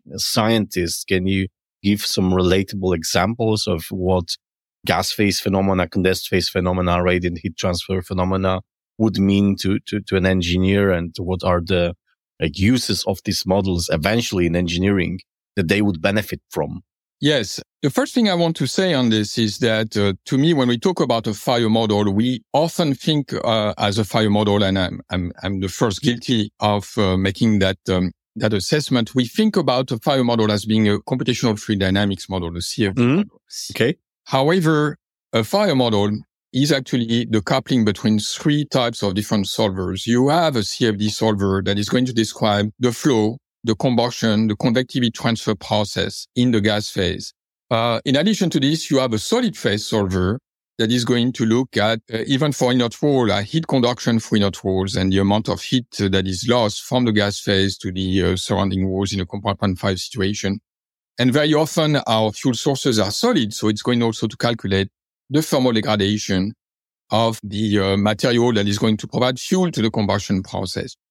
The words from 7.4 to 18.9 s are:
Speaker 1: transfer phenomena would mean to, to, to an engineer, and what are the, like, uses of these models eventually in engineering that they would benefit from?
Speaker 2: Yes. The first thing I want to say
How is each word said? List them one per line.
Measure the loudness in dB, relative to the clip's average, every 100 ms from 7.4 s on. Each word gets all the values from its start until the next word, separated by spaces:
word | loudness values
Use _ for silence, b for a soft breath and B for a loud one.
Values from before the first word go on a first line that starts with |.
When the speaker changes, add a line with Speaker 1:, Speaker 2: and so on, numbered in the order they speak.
| -8 -4
Speaker 1:
transfer | -4 -2 -4 -4
phenomena | -4 -2 0 0 0 -2 -6 _ _ -2
would | 0 2
mean | 4 4 4 2
to, | 0 -2 -4
to, | -8
to | -2
an | 0 2
engineer, | 2 0 0 2 2 2
and | 0 -2 -6
what | -6 -2
are | 0 0
the, | 0 0 0 -4 _ _ _ -6
like, | -4 0
uses | 2 2 0 -4
of | -4 -4
these | -4 -4 0
models | 0 2 -2 -2
eventually | 0 0 0 0 0
in | 0
engineering | 0 -2 0 2 2 0 -6 -12 _ _ -4
that | 0
they | 2
would | 0 0
benefit | -2 -2 -4 -10 _
from? | -6 -6 -8 -16 _ _ _
Speaker 2:
Yes. | 0 0 -2 -8 -14 _
The | -2
first | 0 0
thing | 0 2
I |
want | 2 0 0
to | -2
say | 0 0